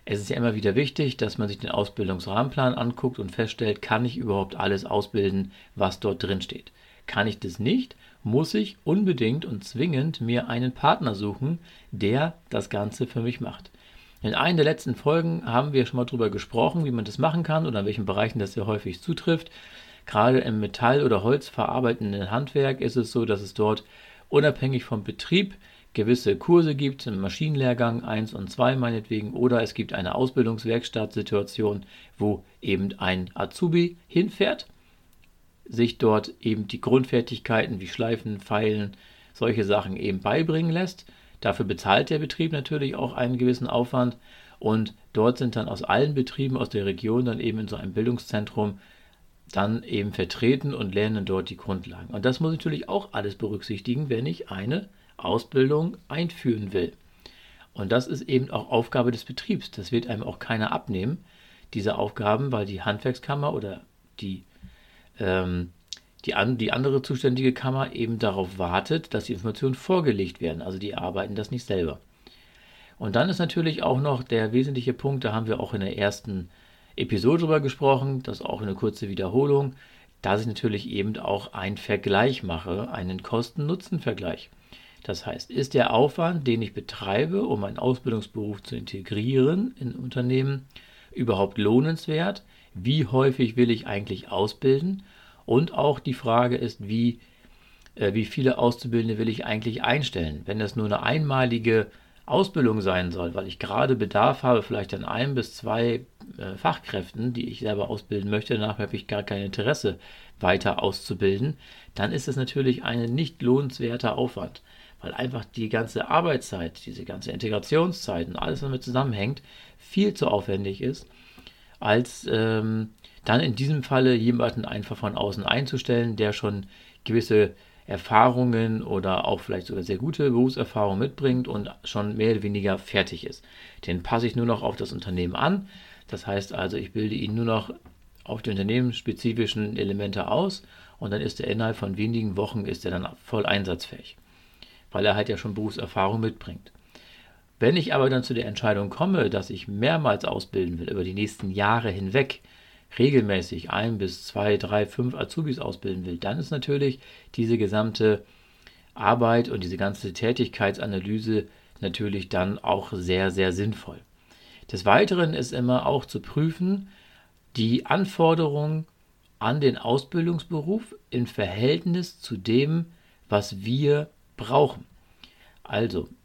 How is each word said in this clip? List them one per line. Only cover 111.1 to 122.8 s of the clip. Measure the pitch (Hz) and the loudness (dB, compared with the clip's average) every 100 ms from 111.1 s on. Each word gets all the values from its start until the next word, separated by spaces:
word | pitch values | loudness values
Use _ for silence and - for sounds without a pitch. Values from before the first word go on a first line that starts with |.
| 95 98 98 139 156 - - - - | 0 2 2 0 -4 -12 -20 -12 -4
dann | 104 | -2
ist | 143 139 | -2 -2
das | 135 | -2
natürlich | 127 143 131 127 | -2 0 2 2
ein | - 120 117 | 0 -2 0
nicht | 131 156 - | 0 -2 0
lohnenswerter | 120 131 139 - 120 120 117 - | 4 4 2 -4 -4 0 -2 0
Aufwand, | 123 - - - _ - - - | -2 -2 -10 -12 _ -20 -20 -16
weil | - | -12
einfach | - 127 127 | -6 -6 -6
die | - - 110 | -8 -6 -2
ganze | 113 113 110 - | -2 -2 -4 2
Arbeitszeit, | 160 170 143 - 95 82 - - | 2 4 0 -2 -6 -6 -10 -16
diese | - | -14
ganze | - 98 - | -10 -10 -8
Integrationszeit | - 107 104 - 151 180 170 - 90 85 | -6 -2 -2 2 2 2 -2 -4 -4 -4
und | - | -4
alles, | - 143 | -4 -4
was | 139 | -4
damit | 131 | -6
zusammenhängt, | - 127 139 104 104 139 - - - - | -2 0 0 0 -4 -4 -12 -20 -20 -20
viel | - - 202 | -4 2 2
zu | - 151 | 2 2
aufwendig | 208 190 95 98 98 | 2 0 -2 -2 -4
ist, | 123 147 - - - - - _ - - | -4 -6 -12 -20 -20 -20 -20 _ -20 -6
als, | 104 110 123 - - | 2 4 2 -6 -2
ähm, | 110 113 110 110 110 | 0 2 2 0 -2